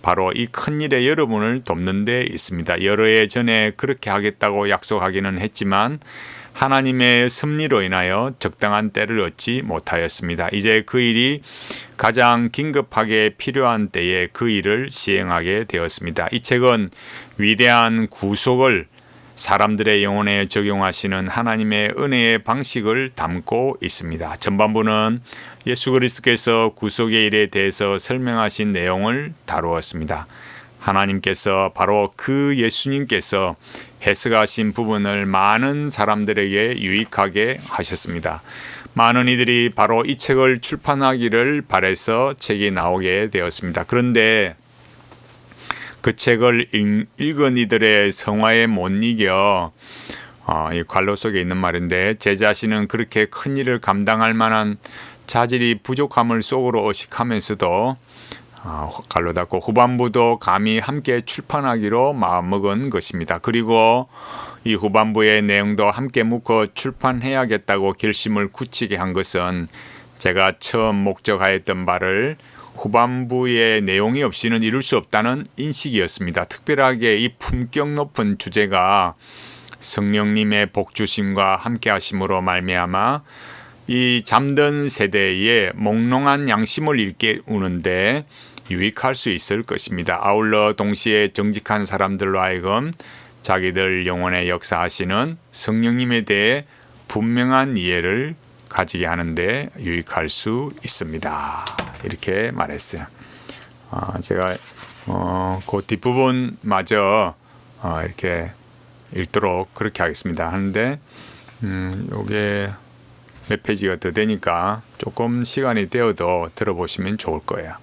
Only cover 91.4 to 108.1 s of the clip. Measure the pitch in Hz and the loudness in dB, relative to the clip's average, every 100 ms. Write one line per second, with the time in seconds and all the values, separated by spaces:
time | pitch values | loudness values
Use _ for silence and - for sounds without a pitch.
91.4 | 104 104 - 107 98 98 95 98 98 95 | -2 -4 -2 -2 -2 -2 -2 0 -2 0
92.4 | 92 92 92 107 151 165 - - - - | 0 -2 -2 -2 -2 -10 -18 -20 -20 -10
93.4 | - 95 92 92 95 92 90 90 90 90 | 0 0 2 0 0 0 -2 -2 -2 0
94.4 | 90 90 - 87 87 - 90 101 143 165 | 0 -2 -2 -2 -2 -2 -2 -2 -2 -8
95.4 | _ - - 110 117 123 123 120 104 101 | _ -8 -2 0 0 0 0 -2 0 0
96.4 | 107 139 143 - - - - 107 113 120 | 2 0 -4 -20 -20 -20 -8 -2 0 0
97.4 | 123 131 135 113 90 87 87 107 147 160 | 2 2 2 -2 0 0 0 -2 -4 -10
98.4 | - - - - 87 - 85 85 85 82 | -18 -20 -8 -4 -4 -2 -2 -2 -2 -2
99.4 | 90 127 143 - 90 85 82 - 78 - | -2 -2 -6 -10 -6 -6 -4 -6 -4 -4
100.4 | 107 117 143 - - - 82 78 78 76 | -4 -4 -6 -8 -6 -4 -4 -8 -8 -6
101.4 | - - - - - - - 90 - 95 | -8 -8 -8 -10 -12 -12 -10 -8 -4 -2
102.4 | 117 123 - 76 - 82 73 - - - | -4 -4 -4 -4 -8 -8 -12 -18 -20 -20
103.4 | - - - - - - 92 92 - 92 | -20 -20 -20 -20 -10 -6 -6 -8 -4 -2
104.4 | 92 92 - - - - - 92 90 92 | -2 -4 -12 -20 -20 -16 -6 -4 -2 -2
105.4 | 92 92 - 101 - 107 123 127 131 127 | -2 -4 -4 -4 -2 -2 0 2 2 0
106.4 | 123 - 107 95 90 110 98 107 92 - | -4 -6 -2 -2 2 2 4 2 0 -4
107.4 | _ - - - 85 80 82 | _ -20 -20 -10 -6 -4 -6